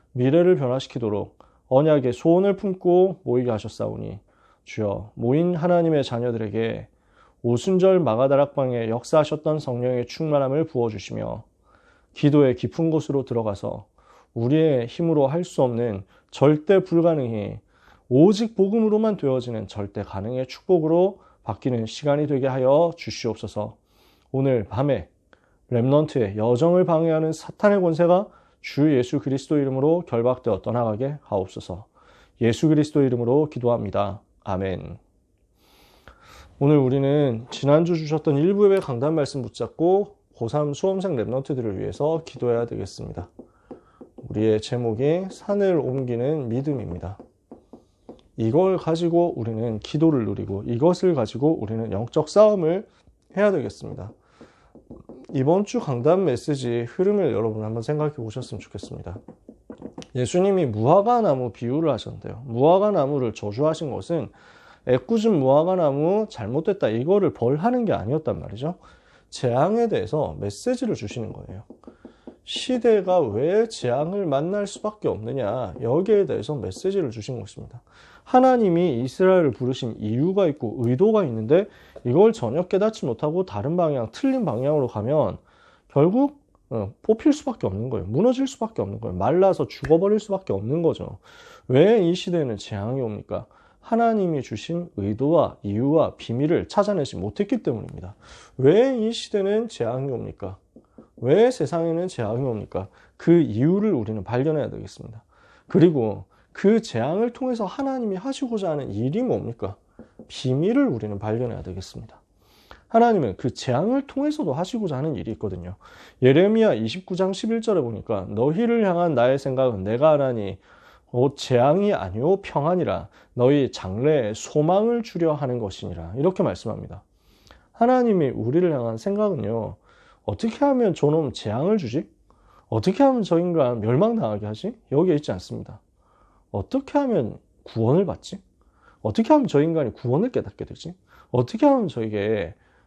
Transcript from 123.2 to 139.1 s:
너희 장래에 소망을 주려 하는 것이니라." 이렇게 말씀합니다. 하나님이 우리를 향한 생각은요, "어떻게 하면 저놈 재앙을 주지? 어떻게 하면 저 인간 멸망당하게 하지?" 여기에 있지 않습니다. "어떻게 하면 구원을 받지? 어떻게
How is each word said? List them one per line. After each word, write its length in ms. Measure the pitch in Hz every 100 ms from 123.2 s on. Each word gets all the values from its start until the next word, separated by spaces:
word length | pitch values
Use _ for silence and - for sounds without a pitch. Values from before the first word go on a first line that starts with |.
| _
너희 380 | 120 123 147 123
장래에 640 | - 95 101 143 151 107 110
소망을 680 | - 147 156 190 226 240
주려 300 | 226 175 165
하는 240 | 147 139 123
것이니라." 560 | 101 - 98 90 85 117
이렇게 260 | 175 190
말씀합니다. 580 | 143 90 117 104 98 95 - _ _ _ _ - _
하나님이 580 | - 240 254 240 190 135
우리를 420 | 113 113 160 180
향한 260 | 139 117 113
생각은요, 800 | 196 202 214 151 104 113 104 95 _ _ _ _ -
"어떻게 380 | - 226 -
하면 300 | 285 254 220
저놈 400 | 156 147 160 139
재앙을 460 | - 110 110 170 220
주지? 280 | 123 131 - _ _ _ _ _ -
어떻게 340 | 110 180 -
하면 200 | 277 247
저 160 | 185 170
인간 420 | 175 165 123 117
멸망당하게 640 | 107 131 220 226 120 104 107
하지?" 320 | 107 208 254 -
여기에 240 | 139 180 147
있지 160 | -
않습니다. 500 | 92 - 113 143 104 _ _ _ _ _ _ _
"어떻게 480 | 101 - 269 277 285
하면 400 | 277 196 107 - _ _
구원을 420 | - 113 113 165 190
받지? 340 | 95 - 190 _ _ _ _ _ _
어떻게 320 | -